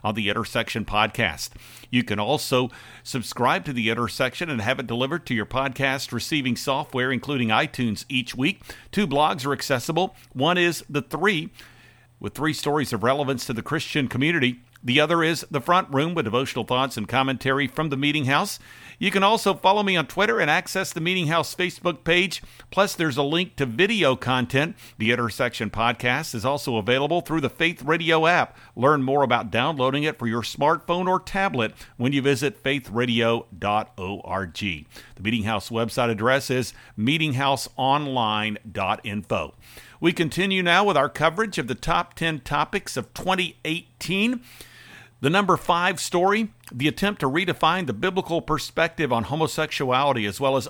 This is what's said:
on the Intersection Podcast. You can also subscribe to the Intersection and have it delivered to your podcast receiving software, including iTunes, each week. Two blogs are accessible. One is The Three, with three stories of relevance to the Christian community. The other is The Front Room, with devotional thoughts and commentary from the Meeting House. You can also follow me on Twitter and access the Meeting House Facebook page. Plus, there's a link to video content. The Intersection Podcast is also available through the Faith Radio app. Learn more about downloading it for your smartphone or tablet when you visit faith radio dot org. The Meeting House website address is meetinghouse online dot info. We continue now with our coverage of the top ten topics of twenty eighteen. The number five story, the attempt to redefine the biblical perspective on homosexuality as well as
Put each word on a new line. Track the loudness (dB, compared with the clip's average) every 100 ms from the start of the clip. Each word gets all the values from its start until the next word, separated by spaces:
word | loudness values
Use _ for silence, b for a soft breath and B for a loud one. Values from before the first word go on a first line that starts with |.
on | -4
the | -2 -2
Intersection | -2 -2 -4 -2 -4 -2
Podcast. | 2 2 2 -2 -2 -10 -14 B B B
You | 0
can | 0 -2
also | 0 -2 2 2 0 B B B
subscribe | -8 -6 -6 0 2 2 -2
to |
the | -2 0
Intersection | 0 -2 0 -2 -2 -4
and | -2
have | 0 -2
it | -2
delivered | -2 -2 -4 -2
to |
your | -4 -2
podcast | -2 -4 -2 -2 -2 -4
receiving | -6 -2 -2 0 -2
software, | 0 -2 -2 -2 0
including | -2 -2 -2 2
iTunes, | 2 2 -2 -2 -2 -4
each | -4 -4
week. | -2 -2 -2 B B B
Two | -2 0
blogs | 2 2 2 -2
are |
accessible. | -2 0 -2 0 -2 -2 B B
One | 0 2 4
is | 2 0 -4
The | -6
Three, | -4 0 0 0 -4 B B B B B B _
with | -10
three | -2 -2
stories | -2 0 0 0
of | 0
relevance | 2 2 0 -2 -4
to |
the | -6
Christian | -4 -4 -2 -2 -2
community. | 0 0 2 0 0 -10 -8 0
The | 2
other | 4 4
is | 2 0 -2
The | -4
Front | 2 2 4
Room, | 0 0
with | -2 0
devotional | 0 -2 -4 -2
thoughts | 0 0 -2
and | -2
commentary | 0 0 0 0 0 0
from | -2 -2
the | 0
Meeting | 0 0 2
House. | 2 0 -6 B B B B
You | 0
can | 2
also | 4 4 2
follow | 2 4 4
me | 2 0
on | 0
Twitter | 0 2 2
and | 2
access | 2 0 -4 -4
the | -2
Meeting | -2 0 2
House | 0 0
Facebook | -2 -4 -2 -4 -2
page. | 2 2 2 -4 B B -4
Plus, | 0 0
there's | 2 0 0
a |
link | 0 0 -2 -2
to |
video | -2 2 2 4 2
content. | 2 0 0 0 0 -2 -4 B -2
The | 0
Intersection | 2 0 -2 -2 -2 -4
Podcast | 0 0 0 -2 -2 -4
is | -4
also | -2 -2 -2 -2
available | 0 0 2 -2
through | -2 -2
the | -2
Faith | 0 -2 0
Radio | -2 0 2 4 4
app. | 4 0 B B 0
Learn | 2 4
more | 2 2
about | 4 2 2
downloading | 0 0 0 0 2
it | -2 -2
for | -4
your | -2
smartphone | -4 0 2 2 0 -2 2
or | 0
tablet | 0 -2 0 0 -2 -4 B -4
when | 0
you | 2
visit | 2 2 0 -2
faith | -2 -2 -2
radio | -2 2 4 4 2 -2 -6
dot | 0 0 -2 -6
org. | -8 -8 -4 -4 -4 -6
The | -6 -6 -12 B B -8
Meeting | -2 -2
House | 0 -2 -2
website | -2 -2 0 0
address | 2 2 2 2
is | -2 -2 B B
meetinghouse | -2 0 2 0 0 0 0 -4 -4
online | 0 0 0 0 0 0 -2 -6 -8
dot | -4 -2 -2
info. | -4 -8 -4 -4 -4 -10 B B B B
We | 0
continue | 0 0 0 0 0
now | 4 4
with | 4 4
our | 2
coverage | 2 0 2 -2 -4
of | -4
the |
top | -4 0 0 -2
ten | -4 -4 -4
topics | -2 -2 0 -4 -6 -8
of | -8
twenty | -6 0 0 0 -4
eighteen. | -6 -6 -8 -10 -4 0 0 -2 B B B B B B B _
The | 2
number | 4 4 2
five | 4 2 2 0
story, | -2 2 2 2 0 -8 -14
the | -2 -2
attempt | 0 -2 0
to | -2
redefine | 0 0 2 2 2 -2
the |
biblical | -2 -2 -2 -2 -4
perspective | -2 -4 -2 -2 -2 0 0
on | 0
homosexuality | 0 0 0 0 -4 -2 0 2 2 2 -2
as | 0
well | 0
as | 0 0